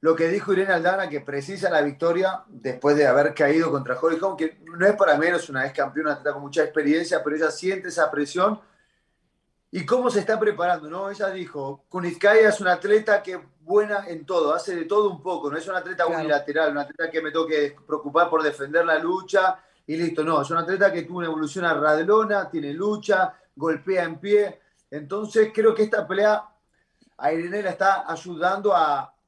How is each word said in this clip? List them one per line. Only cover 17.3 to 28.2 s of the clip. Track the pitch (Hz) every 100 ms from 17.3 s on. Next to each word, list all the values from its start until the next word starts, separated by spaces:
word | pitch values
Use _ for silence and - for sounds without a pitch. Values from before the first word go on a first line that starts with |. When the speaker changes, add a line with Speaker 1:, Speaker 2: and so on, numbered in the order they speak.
Speaker 1:
tengo | 156 160
que | 156 143 139 _
preocupar | 147 143 143 170
por | 160
defender | 151 147 139 156
la | 170 156
lucha | 160 185 185 196 185 - _ _ -
y | 160
listo". | 170 160
No, | 156 156
es | 139
una | 165
atleta | 170 185 196
que | 180
tuvo | 147 180
una | 170
evolución | 156 156 185
a | 175
ras | 151 147 151
de |
lona, | 170 214 214 202 190
tiene | 165 143
lucha, | 151 202 214 208 196 185 - _ -
golpea | 165 151 180 190
en | 170 160
pie. | 190 208 202 - _ _ _
Entonces | 147 143 202 214 220 214
creo | 220 220
que | -
esta | 214 214 -
pelea | 185 208 214 - _ _ _ _ _ _ _
a | 139
Irene | 165 170 202
la | 196
está | - 196 185 -
ayudando | 165